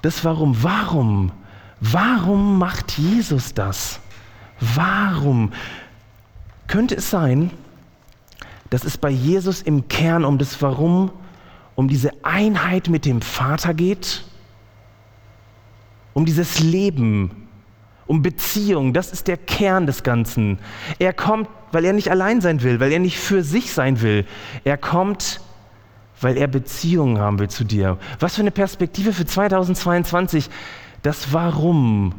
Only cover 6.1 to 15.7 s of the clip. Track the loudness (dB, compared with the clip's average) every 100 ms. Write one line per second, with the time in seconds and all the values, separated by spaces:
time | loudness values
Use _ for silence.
6.1 | -20 -20 -20 -20 -18 -4 0 0 0 -2
7.1 | 0 2 2 0 -4 -20 -20 -20 _ -20
8.1 | -20 _ -20 -20 -20 -4 -4 -2 -4 -2
9.1 | 0 2 2 0 -2 0 0 0 0 2
10.1 | 2 2 2 0 -2 -2 2 2 2 2
11.1 | -4 -20 -20 -20 -20 -12 -2 2 2 0
12.1 | -2 -2 2 2 2 0 0 0 0 2
13.1 | 0 -2 -2 -2 0 -2 0 0 0 -6
14.1 | -8 -10 -20 -20 -20 -20 -20 -20 -20 -20
15.1 | -20 -20 -20 -20 -20 -20